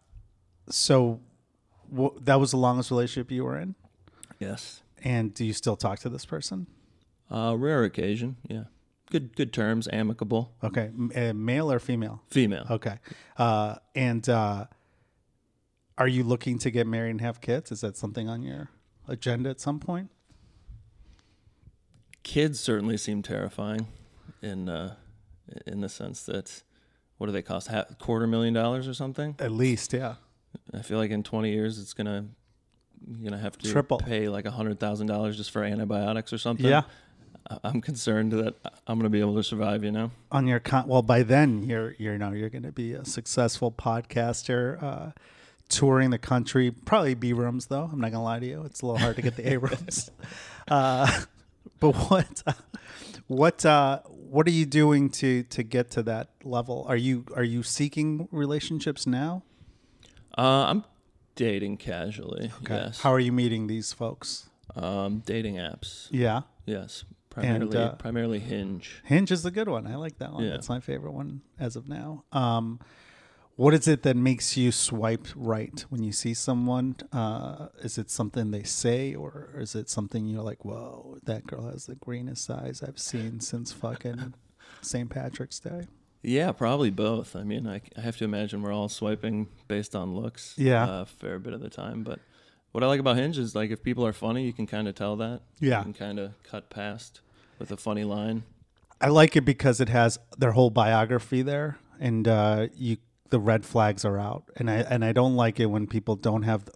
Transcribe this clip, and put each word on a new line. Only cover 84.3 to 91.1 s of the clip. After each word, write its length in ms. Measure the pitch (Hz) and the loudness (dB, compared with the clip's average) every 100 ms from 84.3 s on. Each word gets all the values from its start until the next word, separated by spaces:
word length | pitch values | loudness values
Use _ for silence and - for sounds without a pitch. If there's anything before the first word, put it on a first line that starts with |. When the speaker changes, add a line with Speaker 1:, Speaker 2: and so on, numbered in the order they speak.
| - _ _ | -14 _ _
Speaker 2:
<laughs> 220 | - - | -20 -16
Speaker 1:
Saint 300 | - 123 120 | -8 -6 -6
Patrick's 480 | 135 127 - 127 - | -6 -8 -8 -10 -12
Day"? 300 | - 175 175 - _ _ | -10 -10 -12 -18 _ _
Speaker 2:
Yeah, 300 | 113 131 170 | 0 2 2
probably 380 | - 117 143 123 | 0 0 2 2
both. 440 | 95 107 113 113 | 2 0 0 -4
I 80 | - | -8
mean, 240 | 104 110 113 | -6 -4 -6
I, 140 | 98 - - | -8 -12 -10
I 40 | |
have 160 | 117 117 | -8 -4
to 60 | |
imagine 380 | 110 104 104 104 | -2 -2 -4 -4
we're 100 | 104 | -4
all 160 | 104 104 | -2 -4
swiping 600 | - 107 107 113 107 104 - - | -4 -4 -2 -4 -4 -6 -10 -6
based 280 | 101 104 101 | -4 -4 -6
on 180 | 92 | -6
looks, 400 | 90 120 - - - | -6 -6 -10 -10 0
Speaker 1:
Yeah. 280 | 131 120 | 4 4
Speaker 2:
uh, 180 | 113 92 | 2 -2
a 40 | |
fair 320 | 95 | -10